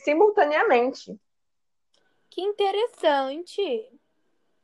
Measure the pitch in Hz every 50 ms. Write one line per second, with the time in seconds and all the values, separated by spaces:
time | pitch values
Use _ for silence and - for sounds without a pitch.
0 | - 294 294 320 415 427 415 403 302 294 302 320 427 427 269 240 240 262 277 -
1 | - 185 190 - _ _ _ _ _ _ _ _ _ _ _ _ _ _ _ _
2 | _ _ _ _ _ _ - - 359 415 403 - 403 392 392 403 466 480 - -
3 | - 320 285 277 269 262 277 320 349 - - - 403 320 247 220 - - _ _
4 | _ _ _ _ _ _ _ _ _ _ _ _